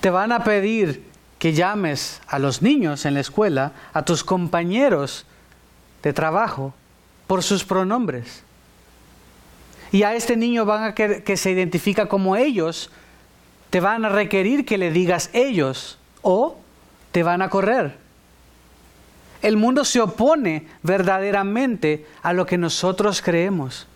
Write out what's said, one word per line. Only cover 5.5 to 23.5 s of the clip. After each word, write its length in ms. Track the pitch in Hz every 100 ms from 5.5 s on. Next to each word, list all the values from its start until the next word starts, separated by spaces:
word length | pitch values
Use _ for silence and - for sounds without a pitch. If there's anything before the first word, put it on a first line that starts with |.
| _ _ _ _ -
de 120 | 151
trabajo, 600 | 139 156 165 220 139 135 - _ _ _ _ _
por 160 | 185
sus 200 | 170 196
pronombres. 800 | - 185 185 233 220 127 120 - - _ _ _ - - - - - - - - - - -
Y 120 | 196
a 120 | 202 233
este 220 | 226 233
niño 280 | 233 240 208
van 180 | 214
a 120 | 220 208
querer 280 | 214 208
que 140 | - 190
se 140 | 190
identifica 560 | 185 180 175 208 202 202
como 280 | 196 190 196
ellos, 540 | 277 226 160 165 - - - - _ _ _ _ _
te 100 | 185
van 260 | 185 226 220
a 40 |
requerir 560 | 202 202 196 190 285 269
que 120 | 202
le 140 | 180
digas 380 | 160 180 180 -
ellos 640 | 226 269 208 135 131 - - _ _
o 360 | - 185 285 - - - - _ -
te 120 | 180
van 180 | 170 175
a 80 | 185
correr. 520 | 196 196 254 156 - - _ _ _ - - - - - - - - - -
El 160 | 214 214
mundo 260 | 220 262
se 160 | 285 247
opone 680 | 220 - 240 320 220 156 156 -
verdaderamente 1200 | 160 190 185 190 196 202 196 214 269 214 156 151 151 -
a 100 | 170
lo 140 | 180 175
que 120 | 180
nosotros 640 | 170 - 180 185 208 185
creemos. 680 | - 170 180